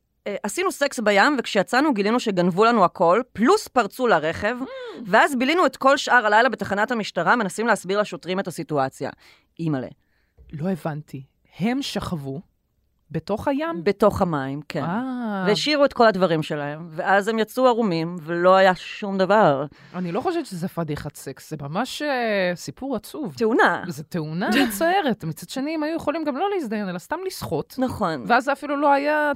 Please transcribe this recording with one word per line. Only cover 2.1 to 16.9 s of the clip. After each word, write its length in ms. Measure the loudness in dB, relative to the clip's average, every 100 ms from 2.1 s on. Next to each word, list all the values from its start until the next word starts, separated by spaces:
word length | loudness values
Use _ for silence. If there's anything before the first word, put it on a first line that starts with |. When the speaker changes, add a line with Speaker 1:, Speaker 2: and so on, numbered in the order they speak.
| 0
Speaker 1:
שגנבו 460 | 0 0 2 4 4
לנו 200 | 6 4
הכל, 360 | 4 2 2 0
פלוס 340 | 0 2 2 2
פרצו 400 | 0 0 0 2
לרכב, 500 | 2 2 -2 -4 -4
Speaker 2:
Mm. 380 | -8 -12 -14 -14 2
Speaker 1:
ואז 300 | 4 4 2
בילינו 300 | 2 4 2
את 120 | 2
כל 200 | 4 4
שאר 280 | 4 2 6
הלילה 240 | 4 4
בתחנת 420 | 0 -4 -2 -2
המשטרה, 440 | -2 -4 -2 2 2
מנסים 320 | 0 -2 0
להסביר 320 | 0 0 -2
לשוטרים 380 | -2 -6 -6 -4
את 80 | -4
הסיטואציה. 600 | -8 -4 -2 -2 -4 -10 -12 _ _ _ -8
אימא'לה. 280 | -4 -4 -6 -14 _ _ _ _ -16
Speaker 2:
לא 160 | -8 -6
הבנתי. 540 | -6 -6 -10 -12 -16 -18 _ _ -6
הם 220 | -4 -2
שכבו 600 | -4 -6 -6 -8 -8 -10 -14 _ _ _ _ _ _
בתוך 360 | -10 -6 -4 -2
הים? 360 | -2 -2 -4
Speaker 1:
בתוך 380 | -2 2 2 2
המים, 400 | 0 -2 -4 -8 -8
כן. 140 | -8
Speaker 2:
אה. 600 | -6 -4 -6 -6 -6 -4 -2
Speaker 1:
והשאירו 380 | 0 0 2 2
את 80 |
כל 120 | 6 4
הדברים 360 | 6 2 2
שלהם, 440 | -2 -4 -6 -8
ואז 380 | -10